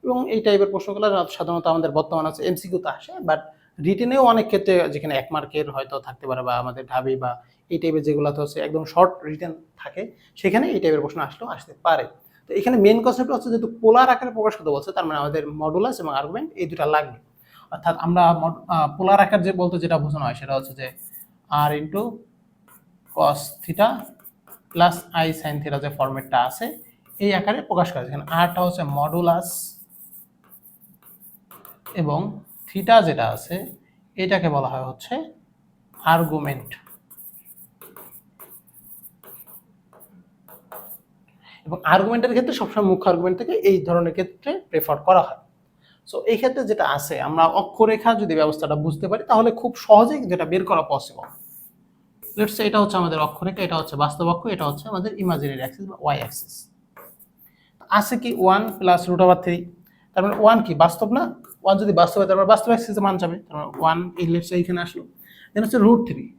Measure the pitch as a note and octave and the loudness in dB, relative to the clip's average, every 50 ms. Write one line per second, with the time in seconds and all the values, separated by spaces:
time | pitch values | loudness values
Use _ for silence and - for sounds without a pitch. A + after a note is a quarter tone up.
0 | - A#3+ B3 B3+ - - A3 A3 A3 A3 G3+ G3+ G3 G3+ G3 G3 G3 - G3 G3+ | -2 -2 -2 -2 -2 -2 -2 0 2 4 4 4 4 2 0 -6 -6 -6 -6 -2
1 | G#3+ G#3+ G3 F#3+ - - - - E3 D#3 E3+ E3+ E3 E3 D#3+ E3 D#3+ D3+ C#3+ D3+ | 0 0 2 0 -2 -4 -6 -8 -6 -4 -4 -2 0 0 0 2 0 0 0 -2
2 | D#3 - - D#3+ D#3 D#3 D#3 - - F3 F3+ - - F3+ F3+ F3+ F3+ D#3 C3+ - | -2 -2 -2 -4 -4 -4 -6 -4 -4 -4 -4 -4 -6 -6 -6 -6 -6 -6 -10 -10
3 | - - F4 F#4 - F3 - - - - - _ _ _ _ - D3 E3 G3 F3+ | -14 -16 -14 -10 -2 -2 -2 -2 -2 -12 -20 _ _ _ _ -4 0 0 0 0
4 | A#3+ A#3+ B3+ C4+ C4+ A#3+ A3+ A3+ A3 - - G3 G3 - F#3 F3+ E3 D#3 C#3+ D3 | 0 0 4 4 6 6 6 4 2 2 0 0 2 4 2 2 2 0 -4 -6
5 | C#3+ D#3+ D3 C3 B2+ - D#3+ D3+ C#3+ C#3 - D3+ D3+ C#3+ C#3 C3+ C3+ C3 C3+ C#3 | -6 -2 -4 -4 -4 -4 -6 -6 -6 -4 -6 -6 -6 -4 -6 -8 -8 -8 -8 -10
6 | C#3 C3+ B2+ _ - C3 B2+ B2+ B2+ B2+ B2 B2 B2 B2+ A#2+ C3 C3 B2+ C3 B2+ | -10 -12 -18 _ -8 -6 -6 -4 -2 -2 -2 -2 -4 -6 -8 -12 -12 -6 -4 -4
7 | C3 C3 C3 C3 C3 B2 A#2+ - - _ _ _ _ _ E3+ E3 E3+ E3 D#3 D#3 | -2 -2 -4 -4 -4 -6 -8 -8 -14 _ _ _ _ _ -8 -4 -2 -2 -2 0
8 | C#3+ D3 D3+ C#3+ D3 D3 C#3+ D3 D3 D3 - D#3+ D3+ D3 D3+ D#3 D#3 - - E3+ | 0 0 0 0 0 -2 -2 -4 -6 -6 -6 -8 -8 -4 -4 -6 -6 -2 4 4
9 | F3+ F3+ F3+ - - D3+ D#3 D3+ F3 E3 D#3+ D#3+ - _ _ _ - - - F3 | 4 4 4 -6 -10 -12 -10 -10 -10 -12 -12 -14 -18 _ _ _ -18 -14 -12 -12
10 | - - - _ _ _ _ - - F#3+ F3+ A3 C#4 F4+ D#4 F#3+ - E3 D#3 D3 | -12 -12 -14 _ _ _ _ -2 -2 2 2 2 2 2 -2 0 2 2 2 2
11 | D#3 C#3+ - E3 D3 C#3 - - A3+ A#3+ F#3+ - - _ - _ _ E3 E3 C#3+ | 0 -4 -6 -6 -8 -8 -8 -14 -12 -12 -12 -14 -14 _ -20 _ _ 2 2 2
12 | A#2+ - - _ _ _ _ _ _ _ - G3 G3+ B3 C4 A#3 G3 G3+ A3 A#3 | 0 -6 -12 _ _ _ _ _ _ _ -4 -2 0 2 4 6 6 6 6 6
13 | A3+ B3+ B3 B3 B3+ - C4+ A#3+ - B3 A3+ A#3 A#3 A3+ - - A3+ A3 A3+ B3 | 4 2 0 0 -2 -2 -2 -4 -4 -2 -4 -2 -4 -4 -8 2 4 6 6 8
14 | C4 B3+ B3 B3 B3+ B3+ A3+ A3 G#3+ G#3+ G#3 - E3 D#3 C#3+ C#3 D3 G3 F#3 F#3+ | 6 6 4 0 0 -8 -6 -2 -2 -2 -2 -2 -4 -2 -2 -2 -4 -6 -6 -4
15 | F3 D#3+ D#3 D3 C#3+ D3 D3 D#3 D3 D3 D3 D#3 D3+ D#3 D#3 F3+ G#3 C4 B3+ - | -4 -2 -2 -4 -4 -4 -4 -4 -6 -6 -8 -6 -6 -2 -2 0 -2 -2 -4 -6
16 | F3+ D#3 C#3+ C3+ C#3+ D3 F3 A3+ D4+ D#4+ - F#3+ F3+ D#3 E3+ D#3 D3+ D3+ D3+ D3+ | -8 -6 -4 -4 -6 -6 -8 -8 -10 -10 -8 -8 -8 -8 -4 -4 -2 0 0 0
17 | D3+ C3+ A#2+ A#2 _ _ _ _ _ _ _ - - _ - D#3+ - F3 D#3+ - | 0 -2 -12 -20 _ _ _ _ _ _ _ -20 -18 _ -14 -4 -2 -4 -2 -2
18 | - E3 F3 F3+ F3 E3 E3 D#3+ D#3 E3 D#3+ - - - F3 D#3+ D#3 C#3+ D3 - | -2 0 4 6 6 6 4 4 0 -4 -4 -6 -8 -4 -2 0 0 -2 -2 -2
19 | F#3+ F#3+ G3 G3 G3 - - G3+ E3+ F#3+ F#3+ F3+ F3+ F3 F3 F3 D#3+ E3+ E3+ D#3 | 2 4 6 6 6 4 4 0 0 0 0 0 -2 -2 -2 -2 -2 0 0 0
20 | C#3+ D3 D3 D#3 C#3 A#2+ A#2+ A#2 C3+ C3+ C3+ C3+ C3 - C3 C3 C3 B2+ B2 - | 0 -2 -4 -4 -4 -6 -6 -8 -8 -4 -4 -4 -4 -6 -14 -12 -12 -14 -14 -16
21 | - - - - - _ _ _ _ _ D3+ D3 D3 D3 D3+ D3 D3+ D#3 D#3 G3 | -20 -20 -20 -20 -20 _ _ _ _ _ 0 2 2 2 0 -2 -6 -6 -6 -6
22 | A3 A#3+ G#3+ G3 - _ _ _ _ _ _ _ _ _ - - _ _ _ _ | -6 -6 -8 -12 -18 _ _ _ _ _ _ _ _ _ -20 -20 _ _ _ _
23 | _ _ - D#3 D#3 D3 C#3+ C#3+ - - - - - - D#3+ - G3+ A#3 - A3+ | _ _ -2 0 2 2 2 0 -6 -14 -16 -18 -10 -10 -2 0 0 0 0 -4
24 | - - - _ _ - _ _ _ - - _ _ _ - E3+ F3 F3 E3+ F3 | -12 -16 -20 _ _ -20 _ _ _ -20 -20 _ _ _ 0 2 2 2 2 0
25 | - - - E3+ D#3+ D#3+ D#3+ D#3+ - D#3 D3 D3 D3 D3+ C#3+ C#3 C#3 D3 C#3+ - | -12 -8 -4 -2 -2 -2 -2 -4 -6 -8 -6 -6 -6 -6 -6 -6 -6 -8 -4 -2
26 | C3+ C3+ C3+ C3+ C3 - C#3 B2+ B2 B2+ - - A3+ B3+ D#4 - - - _ _ | -4 -2 -2 -8 -8 -2 0 2 2 0 -2 -6 -10 -10 -10 -12 -20 -20 _ _
27 | _ _ - - G3+ G3+ G3 F#3 F3+ G3+ G#3+ - - - G3+ F3 E3+ E3+ - C3+ | _ _ -10 -2 0 0 0 0 0 0 -2 -2 -2 -2 0 0 0 0 -2 -8
28 | B2 B2 C#3 C#3+ C#3+ - E3 E3 F3 F3 E3+ F#3 F3+ F3+ F3 - E3 C#3+ C#3+ C#3+ | -8 -8 -8 -10 -8 -4 2 2 2 2 2 0 -2 -2 -2 -4 -4 -4 -2 -2
29 | C#3+ D#3 D#3+ E3+ F3 F3 E3 F3 F#3 - - - - - - - - _ - - | -2 -2 0 0 2 2 2 2 -2 -6 -10 -10 -12 -12 -16 -20 -20 _ -20 -20
30 | - - - - - _ _ _ _ _ - - _ - - _ _ _ - _ | -20 -20 -20 -20 -20 _ _ _ _ _ -20 -20 _ -20 -20 _ _ _ -20 _
31 | _ - - _ - - - _ _ _ - - _ - - _ _ - - G3 | _ -20 -20 _ -20 -20 -20 _ _ _ -20 -20 _ -20 -20 _ _ -12 -6 -4
32 | E3 D3 D3 D#3 F#3+ G#3 - - - _ - - - - - F#3+ F#3+ G3+ A3+ A3+ | -2 -2 -2 -2 -4 -6 -8 -12 -18 _ -20 -20 -20 -10 -10 -8 2 6 6 6
33 | G3 E3 C#3+ - A#2 A2 A2 G#2+ - - E3 F#3+ - - - - _ _ _ _ | 6 6 0 0 -2 -4 -4 -6 -10 -10 -10 -10 -10 -12 -16 -20 _ _ _ _
34 | _ _ _ - F#3+ F#3 G3 F#3 E3+ E3 D3 C#3+ C3+ B2 C3 C3 C3 C3 C3 - | _ _ _ -6 -2 0 0 0 0 0 0 0 -2 -2 -4 -6 -8 -8 -12 -14
35 | - - A#3+ C#4+ D#4+ D#4+ - _ _ _ _ _ _ _ _ _ _ _ _ - | -10 -8 -8 -8 -8 -10 -16 _ _ _ _ _ _ _ _ _ _ _ _ -4
36 | - D#3+ E3 E3+ E3+ D#3 D#3 D#3 D3 C#3+ C3+ B2+ - - - - _ - - _ | 2 4 4 4 4 0 -2 -4 -4 -4 -6 -8 -10 -16 -20 -20 _ -20 -20 _
37 | _ _ - - - - - - _ - - _ - _ _ _ - - - - | _ _ -20 -20 -20 -20 -20 -20 _ -20 -20 _ -20 _ _ _ -20 -20 -20 -20
38 | - - - - _ _ _ _ - - - - _ _ _ - - - - - | -20 -20 -20 -20 _ _ _ _ -20 -20 -20 -20 _ _ _ -20 -20 -20 -20 -20
39 | - - _ _ _ - - - - _ - - _ _ _ _ _ _ _ - | -20 -20 _ _ _ -20 -20 -20 -20 _ -20 -20 _ _ _ _ _ _ _ -20
40 | - _ _ F3+ - _ _ _ _ - - - _ _ - - - - - - | -20 _ _ -20 -20 _ _ _ _ -20 -20 -20 _ _ -20 -20 -18 -20 -20 -20
41 | _ _ _ _ _ _ _ _ _ - - - _ D#3 E3 - - D#3+ D#3+ F#3+ | _ _ _ _ _ _ _ _ _ -20 -20 -20 _ -12 -12 -4 2 4 4 4
42 | F#3+ G#3+ A#3 A#3 A3+ A#3+ A#3+ A#3+ B3+ C#4+ C4 - G#3+ - - A3 G#3 F#3+ F#3 F#3 | 4 2 0 0 0 2 2 2 0 0 -2 -4 -6 -4 -2 0 2 2 2 2
43 | - G3 F3 E3+ E3+ F#3 F#3 F#3 A#3+ - F#4+ A4 - G3 G3 F3+ D3 E3 E3+ F3 | 2 2 2 2 0 -2 -2 -2 -4 -4 -4 2 4 4 4 4 2 0 0 0
44 | E3+ E3+ E3 F#3+ F#3 F#3 - _ _ C#4+ D#4+ F#4+ - _ - D#3+ - - D3 D3 | 0 0 -2 -4 -6 -6 -8 _ _ -6 -6 -6 -8 _ -4 -4 -2 -2 -4 -2
45 | - - F#3 F3+ - - - - _ _ _ _ _ _ _ _ _ _ _ _ | 2 4 6 6 4 2 -4 -14 _ _ _ _ _ _ _ _ _ _ _ _
46 | _ - - - - - A3+ G#3+ B3 B3+ C4 C#4 B3+ G3+ G#3 G#3 - C#3 C3+ C#3+ | _ -10 -10 -6 0 0 0 2 2 -2 0 -2 -2 -2 -2 0 0 0 0 -2
47 | C#3+ - E3 C3 C3 C#3 D#3 E3 E3 D#3+ - G3 G3+ - - - A3 G#3+ A3 G#3 | -4 -6 -6 -6 -4 -4 2 2 2 4 4 0 -2 -4 2 2 4 4 4 2
48 | - A#3 A3+ G3+ G#3 F3 D#3+ D#3 D3+ D3+ D3+ D#3 E3+ D3 D3+ D3 D3+ E3 D3+ - | 2 2 2 2 0 -2 0 2 2 0 0 -2 -4 -4 -2 -2 -2 -4 -4 -4
49 | - F3+ G3+ A3+ - - B3 A3 A3+ A#3+ A3+ - - A#3+ - - - - G#3+ G3+ | -4 -4 -4 -4 0 2 4 4 4 4 2 0 -6 -6 -8 -8 4 8 8 8
50 | A#3 A#3+ D4+ D4 B3 F3+ F3+ F3+ E3 D#3 E3+ F#3+ F#3 - G3+ E3 D#3 - C#3+ C#3 | 8 6 2 -4 -4 -4 -2 -2 -2 -2 -2 -2 0 2 0 0 0 0 -2 -4
51 | - - - - - - - - - - - - - - _ _ _ _ _ _ | -4 -8 -16 -18 -18 -18 -20 -20 -20 -20 -20 -20 -20 -20 _ _ _ _ _ _
52 | _ _ _ _ - - - - G#3+ G#3 G#3 - A3 G#3 G#3+ G#3+ G3+ G3+ G3+ F#3 | _ _ _ _ -20 -14 -2 0 0 0 0 -2 -2 2 4 2 2 2 2 0
53 | F3 E3+ D#3+ D#3 D3+ D3 - - - F#3 F#3 G3+ F#3+ E3+ E3+ D#3+ D#3 - - C#3+ | 0 0 0 0 0 -2 -2 -4 -6 -6 -4 -4 -4 -2 -2 -4 -4 -4 -2 -2
54 | D3 D3 D3 - F3 E3+ E3+ E3+ - A#3 G3+ F3+ D#3+ D3 C#3 - - A3 G#3+ F#3 | -2 -2 0 -2 0 0 0 -2 -2 -6 -6 -4 -4 -4 -4 -6 -8 -8 -8 -6
55 | F3+ A3 G#3 G3+ G3 F3+ E3+ D3 C#3+ C#3+ C#3 C3 B2+ - - - G3 F#3+ F#3+ - | -6 -6 -6 -4 -2 -2 -2 -2 -4 -6 -6 -6 -8 -10 -10 -12 -16 -16 -16 -6
56 | D3 D3 C#3+ C3+ - - - - - - - - - _ _ _ _ _ _ - | -4 -4 -4 -4 -6 -10 -12 -14 -14 -16 -18 -20 -20 _ _ _ _ _ _ -20
57 | - - - _ - _ _ _ _ _ _ _ _ _ _ _ - _ - G#3 | -20 -20 -20 _ -20 _ _ _ _ _ _ _ _ _ _ _ -6 _ 0 0
58 | G#3 - B3+ A3+ - A#3+ - - F#3 F#3 F#3+ G3+ G#3+ A3+ - - F#3+ F3+ F3 F3 | 2 2 -4 -4 -4 -6 -4 2 4 4 4 4 2 -4 -8 -2 2 4 4 4
59 | F3 F3 F3+ E3+ F#3 F3+ F3+ F3+ - F3+ F3 F3 F3 - - _ _ _ _ _ | 2 -2 2 4 6 6 6 6 4 -4 -4 -4 -6 -12 -18 _ _ _ _ _
60 | _ _ _ G3 F#3 G#3 G3+ - G#3+ G#3+ A3+ A3+ A3 - E3 C#3+ D#3+ E3+ - - | _ _ _ -2 0 0 0 6 6 6 6 6 2 0 2 4 4 4 4 0
61 | A3 G#3 A#3 C4+ F4 - - - - - - _ - F#3+ G3 G3 G#3+ G#3 F#3+ E3 | -2 0 0 0 0 -2 -6 -12 -20 -20 -20 _ 2 2 2 2 2 2 4 4
62 | E3+ E3+ - G3+ G3 F#3 F#3+ F#3+ G3 F#3 A3 G#3+ - A#3+ A#3 A3+ A#3 - G#3 G#3 | 4 4 4 0 2 2 2 2 6 4 4 4 6 2 2 2 2 -4 -4 0
63 | G3 G3 F#3+ F3+ F3 E3+ E3+ - - _ - D3+ D3+ D#3 - C3+ D#3+ D#3+ D#3+ E3+ | 0 0 0 0 -2 -4 -4 -6 -12 _ -12 -10 -10 -10 -8 0 2 2 2 2
64 | F3+ F3+ F3 - F3 E3 E3+ E3+ E3+ F3 F3+ F3+ F3 F3+ F3+ F3 F3 E3+ - F3 | -2 -6 -4 -4 -2 0 0 0 -2 -2 -2 -2 0 0 -2 -4 -6 -8 -10 -14
65 | - - _ _ - - - - - - _ G3+ A3 A3 - B3 G3+ G#3+ A#3 A3 | -18 -18 _ _ -20 -20 -20 -20 -20 -8 _ -2 -2 0 2 4 6 6 6 6
66 | - - - - - - - | 4 -2 -8 -10 -10 -14 -16